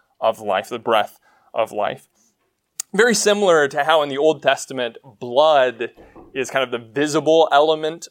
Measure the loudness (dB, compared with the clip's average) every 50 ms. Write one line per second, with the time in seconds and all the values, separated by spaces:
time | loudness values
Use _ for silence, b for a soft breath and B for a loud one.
0 | _ _ _ -4 -2 -2 -2 -2 -4 -4 -4 -4 -4 -6 -8 -8 -2 0 0 0
1 | 0 -2 -6 b b b b b b b -6 -4 -4 -4 -4 -4 -6 -6 -6 -8
2 | _ _ _ _ _ _ _ _ _ _ _ _ _ _ _ -16 -14 _ 0 2
3 | 2 2 2 2 0 0 0 2 2 4 4 4 2 2 0 -2 0 2 2 2
4 | 0 -2 -2 0 0 0 0 2 0 0 0 0 -2 -8 -8 -6 -6 -6 -8 -12
5 | -20 -20 -20 _ -12 -4 0 2 4 4 4 4 2 2 0 -4 -8 -10 B B
6 | B B B B -20 -12 -8 -8 -6 -4 -2 -2 -2 -2 -4 -8 -10 -8 -4 -4
7 | -2 -2 -2 -2 0 2 2 2 2 4 4 2 4 2 0 -2 -4 -6 -8 -10
8 | -14 -16